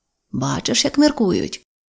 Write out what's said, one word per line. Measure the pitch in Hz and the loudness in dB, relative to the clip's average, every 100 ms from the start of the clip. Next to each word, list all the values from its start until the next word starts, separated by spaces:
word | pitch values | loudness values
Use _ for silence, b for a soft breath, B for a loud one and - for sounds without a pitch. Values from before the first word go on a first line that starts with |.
| _ _ _ | _ _ _
Бачиш, | - 135 139 - 233 | -6 -4 -4 -2 0
як | - 277 | 0 4
міркують? | 294 285 202 98 - - _ _ _ | 2 4 0 0 -2 -8 _ _ _